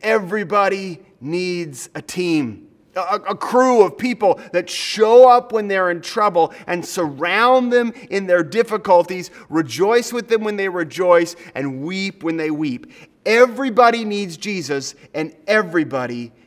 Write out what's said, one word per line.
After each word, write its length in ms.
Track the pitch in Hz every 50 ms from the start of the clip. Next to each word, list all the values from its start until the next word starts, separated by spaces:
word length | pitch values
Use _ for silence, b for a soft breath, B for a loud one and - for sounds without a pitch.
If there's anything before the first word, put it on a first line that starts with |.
everybody 960 | - 220 220 214 190 170 208 214 202 156 208 202 196 190 196 196 196 185 165 - - _ _ -
needs 680 | 120 147 170 180 180 180 175 175 170 156 131 - - - -
a 60 | -
team, 680 | - - - 185 180 175 160 151 135 113 104 95 - - _ _ _ _ -
a, 260 | 185 175 180 208 202 - 196
a 40 | 185
crew 480 | - - - 226 247 262 254 247 226
of 160 | 196 170 - -
people 420 | 220 254 233 - 208 185 - B B B
that 180 | B 180 175 -
show 580 | - - - - - 208 220 220 233 247 254 254
up 240 | 240 247 247 -
when 140 | 214 220 208
they're 240 | 202 196 190 185 180
in 100 | 175 165
trouble 540 | - - - 220 208 208 180 208 202 180 B B B 180
and 180 | 180 175 156
surround 880 | - - 185 170 147 139 131 165 175 190 214 233 254 262 254 247 240
them 200 | 247 247 233 233 - B B B
in 180 | 190 196 196
their 180 | 185 175 175 165
difficulties, 880 | 135 - 226 - - 214 208 - 196 180 175 170 175 185 180 175 - B B B B
rejoice 640 | 143 165 156 123 113 135 190 208 233 240 240 -
with 160 | 240 240 - -
them 160 | 226 220 214
when 100 | 214 208
they 140 | 196 196 190
rejoice, 640 | 180 180 165 143 117 165 185 180 175 170 170 170 - B B B B
and 260 | 131 139 139 131 131
weep 400 | 143 170 190 190 196 196 - -
when 140 | 156 165 165
they 160 | 160 156 156
weep. 400 | 151 147 156 139 123 120 - B B B B B B _ -
Everybody 800 | 202 220 240 254 247 220 247 277 262 202 233 240 233 233 233 220
needs 320 | 208 208 202 202 175 160
Jesus, 580 | 156 - 208 202 180 143 131 143 139 131 - - b b b
and 220 | b 151 156 156 - _ - -
everybody 840 | 214 220 196 170 165 170 151 123 135 127 127 120 123 120 120 117 _ b b